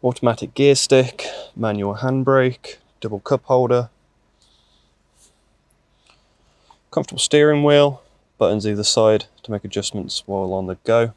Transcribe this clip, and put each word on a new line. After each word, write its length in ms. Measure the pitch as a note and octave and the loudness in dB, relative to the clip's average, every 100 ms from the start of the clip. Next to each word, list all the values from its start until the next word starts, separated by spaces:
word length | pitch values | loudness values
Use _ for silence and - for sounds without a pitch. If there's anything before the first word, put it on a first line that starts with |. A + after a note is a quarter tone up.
Automatic 520 | B2+ B2 B2 A2+ G#2 | -2 -2 -2 -2 -6
gear 200 | - C#3+ | 0 2
stick, 520 | C3+ - C3+ B2+ - - - - | 2 4 2 2 -4 -14 -14 -18
manual 420 | - A2 G#2 G2+ G#2 | -8 -4 -4 -6 -4
handbrake, 800 | C3 C3 C3 C3+ B2+ B2 - - _ _ | -4 -2 2 2 2 -2 -18 -20 _ _
double 200 | A2 G#2 | -10 -10
cup 240 | - C3 | -4 -4
holder. 460 | _ B2+ B2 B2 A#2+ _ _ _ _ _ _ _ _ _ _ _ _ _ _ _ _ _ _ _ _ _ _ _ _ _ _ _ _ _ _ | _ 0 2 0 -2 _ _ _ _ _ _ _ _ _ _ _ _ _ _ _ _ _ _ _ _ _ _ _ _ _ _ _ _ _ _
Comfortable 300 | - C#3+ - | -6 -4 -6
steering 420 | - D3+ D3+ D3 | 0 4 4 4
wheel, 400 | D3 C#3+ C#3+ C#3 _ _ _ _ | 4 4 4 0 _ _ _ _
buttons 280 | G2 G#2+ G#2 | 0 0 -2
either 160 | G#2 | -2
side 440 | G#2 - A2 G#2+ - _ | -2 2 4 2 -2 _
to 80 | - | -10
make 120 | G#2 | -10
adjustments 600 | G2+ G2+ G2+ G#2 - - - | -6 -8 -8 -10 -10 -12 -8
while 260 | G2 F#2+ | -6 -4
on 140 | F#2+ F#2 | -4 -6
the 100 | F#2 | -8
go. 280 | - A2+ A#2 | 0 0 0